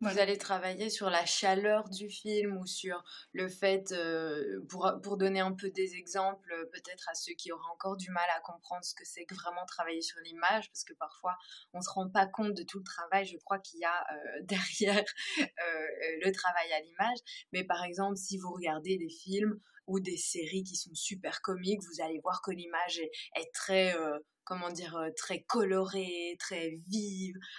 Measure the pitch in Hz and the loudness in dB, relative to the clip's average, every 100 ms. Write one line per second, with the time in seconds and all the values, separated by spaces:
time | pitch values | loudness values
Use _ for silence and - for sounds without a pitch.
0 | 214 190 196 202 - 190 185 185 214 - | 2 6 6 4 2 0 0 -2 -2 0
1 | 196 170 170 - 202 190 208 214 208 190 | 4 4 4 4 6 6 6 6 4 -6
2 | 208 202 214 208 208 190 185 - 185 175 | -8 -6 0 2 2 0 -4 -4 -4 -4
3 | 175 - - - 185 185 196 190 190 180 | -6 -16 -8 -4 -2 2 4 4 2 -2
4 | 165 160 160 151 135 190 - 185 185 - | 0 0 0 -2 -2 -4 -6 2 2 2
5 | 202 196 196 190 190 190 196 185 190 180 | -2 2 4 4 2 0 -2 0 -2 -2
6 | 185 196 190 196 180 170 165 175 - - | -4 0 0 0 -6 -6 -6 -10 -12 -10
7 | - - - 170 170 165 - - 190 196 | -8 -6 -6 -8 -8 -6 -8 -6 -4 -4
8 | 185 180 175 165 - 170 - 180 180 - | -2 0 2 2 -2 -12 -8 -8 -6 -10
9 | 185 - 175 190 175 175 180 - 165 165 | -12 -12 -10 -8 -6 -4 -6 -4 -2 -2
10 | 165 165 165 165 170 214 208 - - - | -4 -8 -12 2 4 4 0 -8 -12 -8
11 | 156 - 180 - - - - - 185 - | -8 -4 -4 -4 -8 -18 -12 -6 -2 -2
12 | 185 196 190 190 214 196 170 202 185 - | 2 4 4 4 0 0 -4 -8 -8 -8
13 | 170 190 190 175 - 196 - 165 170 175 | 2 2 2 -4 -4 -4 -4 -2 0 0
14 | - 151 - - 185 190 185 - 202 202 | 0 -4 -6 -8 -2 0 0 2 4 4
15 | 208 - - - - - 170 160 156 - | 2 -2 -2 0 0 0 -2 0 -2 -2
16 | 160 160 185 185 185 175 165 156 160 170 | -2 2 2 2 2 2 2 0 0 0
17 | 214 247 - - - 185 185 175 180 175 | 2 2 -6 -14 -4 -4 0 0 0 0
18 | 196 196 - 196 185 180 170 156 165 185 | 0 0 -4 -4 -4 -2 0 0 0 0
19 | 165 - - 196 214 208 - - - 190 | 0 -6 -2 2 2 2 -6 -16 -2 0
20 | 190 175 - 175 160 190 190 180 - 160 | 0 -2 -2 -2 -2 -2 -2 -4 -6 -6
21 | - 190 175 - - 185 180 208 170 165 | -6 -4 -6 -4 -2 -2 0 0 -2 -4
22 | 160 160 180 180 - 180 175 165 180 170 | -2 -2 0 0 -2 -6 -4 -2 0 0
23 | 160 - - - 165 - - 190 185 175 | -4 -6 -6 -6 -6 -6 2 6 6 4
24 | 156 147 - _ - 190 175 170 175 175 | 0 -2 -6 _ -6 -4 -2 -4 -4 -2
25 | 160 160 - 180 - 240 196 190 190 190 | -2 -4 -4 -4 0 4 6 4 4 0
26 | 185 175 170 175 - 180 165 160 175 214 | -2 -2 -2 -4 -4 -2 -2 -4 -2 -2
27 | 208 190 190 185 185 | 0 -2 -4 -6 -10